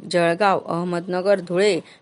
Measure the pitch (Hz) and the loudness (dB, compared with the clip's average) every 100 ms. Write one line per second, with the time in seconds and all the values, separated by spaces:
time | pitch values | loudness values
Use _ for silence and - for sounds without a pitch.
0 | - 175 170 170 208 180 - 170 180 175 | -2 0 2 2 2 0 -2 -4 -2 -4
1 | 180 180 190 196 175 180 208 165 - - | -4 -2 2 0 2 0 2 0 -4 -20